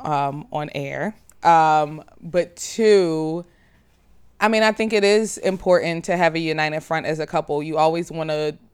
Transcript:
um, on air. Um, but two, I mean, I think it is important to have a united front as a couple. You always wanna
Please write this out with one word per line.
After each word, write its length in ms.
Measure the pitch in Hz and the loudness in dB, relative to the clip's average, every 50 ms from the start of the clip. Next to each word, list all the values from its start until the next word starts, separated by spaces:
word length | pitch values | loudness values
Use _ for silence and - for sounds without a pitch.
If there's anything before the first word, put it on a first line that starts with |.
| - | -6
um, 440 | 151 151 143 139 139 139 147 - - | -4 -2 -2 -2 -4 -6 -8 -10 -10
on 180 | - 151 151 151 - | -8 -8 -8 -8 -8
air. 400 | 143 139 139 139 135 151 208 214 - _ - - - - | -8 -8 -8 -8 -6 -6 -8 -8 -10 _ -20 -12 0 4
Um, 600 | 165 170 160 160 156 156 156 151 147 156 156 - - - - | 6 6 6 6 6 4 2 2 -2 -6 -10 -16 -20 -20 -20
but 360 | - 165 165 180 170 - - | -12 -4 -2 -2 -2 -2 -6
two, 880 | - - - - - 220 214 208 196 180 165 160 160 156 156 160 175 175 _ _ _ _ _ _ _ _ _ _ _ _ _ _ - - - _ - | -14 -14 -8 -2 2 4 6 6 6 4 2 0 -2 -4 -4 -6 -8 -10 _ _ _ _ _ _ _ _ _ _ _ _ _ _ -20 -20 -20 _ 0
I 80 | 202 214 | 2 2
mean, 140 | 226 220 220 | 4 4 2
I 80 | 220 214 | 2 2
think 200 | - 220 220 220 | 0 -2 0 0
it 100 | 208 196 | 2 4
is 340 | 202 208 214 220 202 - - | 4 4 2 0 -2 -4 -4
important 640 | - 185 190 190 - 185 180 175 - 170 165 165 165 | -4 -4 -2 -2 2 2 2 2 2 0 -4 -4 -4
to 120 | - 175 | -2 0
have 180 | 175 175 165 156 | 2 2 2 0
a 40 | 165 | 0
united 420 | 165 160 156 156 156 151 151 156 | -2 -2 -2 -2 -2 -2 -4 -6
front 240 | - - 160 160 - | -6 -4 -4 -4 -2
as 140 | 143 156 156 | -4 -4 -4
a 80 | 151 | -4
couple. 360 | - - 160 151 - 147 147 151 | -4 -4 -4 -2 -2 -4 -4 -4
You 140 | 160 156 | -2 0
always 340 | 156 156 160 165 170 175 - | 2 2 2 2 -2 -4 -6
wanna 460 | 160 165 156 160 151 151 151 151 156 - _ _ | -8 -8 -6 -4 -4 -4 -4 -4 -6 -8 _ _